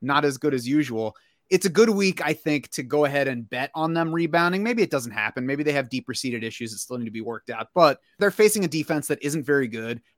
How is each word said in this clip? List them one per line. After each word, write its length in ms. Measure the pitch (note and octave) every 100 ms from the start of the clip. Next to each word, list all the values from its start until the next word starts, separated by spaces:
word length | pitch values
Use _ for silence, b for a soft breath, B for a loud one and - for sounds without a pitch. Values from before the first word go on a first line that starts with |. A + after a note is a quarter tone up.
not 240 | B2+ C#3+ D3
as 120 | C3
good 160 | D3+
as 140 | C3 A#2+
usual?" 480 | D3+ C3 A2 A2 b b b -
It's 200 | F#3 F#3+
a 20 |
good 220 | D#3 A3+
week, 340 | G3+ F#3+ D#3+ D3
I 80 |
think, 360 | D#3 D#3 D3 -
to 100 | -
go 240 | B2+ D3 C#3+
ahead 220 | C#3+ C3+
and 200 | A#2+ A2+
bet 220 | B2 C#3+ D#3+
on 180 | D#3+
them 180 | E3 E3
rebounding. 520 | E3 E3 E3+ E3+ F#3
Maybe 180 | A3 A#3+
it 80 | F#3
doesn't 220 | C#3 A#2+
happen. 340 | G#2+ G#2+ C3 B2+
Maybe 160 | C#3+
they 120 | D3
have 160 | C#3+ B2+
deeper 260 | C3 B2+ B2
seated 280 | C3 A#2
issues 280 | A2+ - A2+
that 80 | G#2
still 180 | - B2
need 80 | A2+
to 60 |
be 100 | A2+
worked 300 | A2+ A2+ -
out, 160 | A2+ A2+ F#3
but 260 | D#3 - _ -
they're 140 | G3+
facing 340 | - G#3+ G#3+ E3+
a 20 |
defense 380 | D#3 D3 D3+ -
that 120 | C#3+
isn't 220 | C#3+ D#3
very 240 | B2+ C#3+ B2
good. 340 | A2+ A2+ A#2+ _